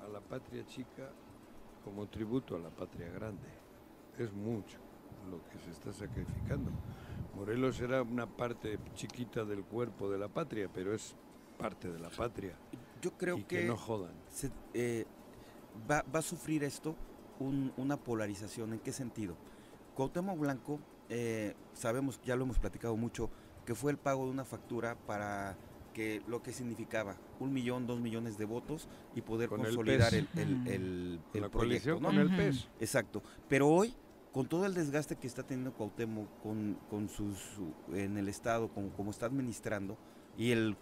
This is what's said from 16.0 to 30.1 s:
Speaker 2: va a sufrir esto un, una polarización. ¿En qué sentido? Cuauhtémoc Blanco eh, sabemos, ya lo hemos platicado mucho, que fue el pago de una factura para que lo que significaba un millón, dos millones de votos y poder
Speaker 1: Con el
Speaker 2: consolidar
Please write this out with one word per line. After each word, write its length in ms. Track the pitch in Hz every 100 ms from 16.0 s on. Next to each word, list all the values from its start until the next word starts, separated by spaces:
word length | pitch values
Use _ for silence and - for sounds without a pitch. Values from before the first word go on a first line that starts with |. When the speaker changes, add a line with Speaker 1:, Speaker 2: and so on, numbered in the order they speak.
| -
Speaker 2:
va 60 | 160
a 20 |
sufrir 400 | - 160 - 156
esto 300 | 143 - 156 160 - - - -
un, 320 | 135 143 131 -
una 200 | 135 143
polarización. 760 | - 110 104 98 101 - 110
¿En 60 | 113
qué 140 | -
sentido? 440 | - 123 117 98 85 - - - - - -
Cuauhtémoc 420 | 135 170 196 170
Blanco 400 | 147 131 - 147 - - -
eh, 460 | 117 117 110 104 - -
sabemos, 480 | - 117 123 139 -
ya 120 | 127 123
lo 80 |
hemos 140 | 131 107
platicado 380 | 101 107 117 110
mucho, 340 | 117 - 110 - - - -
que 80 |
fue 160 | 110 143
el 60 | 143
pago 260 | 143 135 131
de 40 |
una 140 | 135
factura 500 | 127 104 - 120 117 117 -
para 500 | 104 104 101 98 92 - - -
que 300 | 113 110 107 110
lo 160 | 117
que 100 | 127
significaba 640 | 120 123 110 110 113 101 92 - -
un 140 | 135
millón, 340 | 135 120 123 120
dos 140 | 120
millones 360 | 117 113 117 104
de 80 | 104
votos 420 | 120 127 151 - - -
y 60 | 120
poder 260 | 113 113 117
Speaker 1:
Con 120 | 107
el 60 | 110
Speaker 2:
consolidar 440 | 120 113 135 113